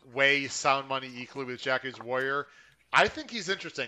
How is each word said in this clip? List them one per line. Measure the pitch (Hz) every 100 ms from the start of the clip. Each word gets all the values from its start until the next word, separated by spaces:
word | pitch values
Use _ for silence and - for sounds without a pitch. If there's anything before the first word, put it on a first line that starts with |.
| 135
weigh | 123 139 143 135
Sound | - 143 135 135
Money | 135 131 123
equally | 123 139 127
with | 123
Jackie's | 135 131 135 117
Warrior. | 113 127 135 139 139 - _ _ _
I | 131 202
think | 311 285
he's | 233 175
interesting. | 190 170 -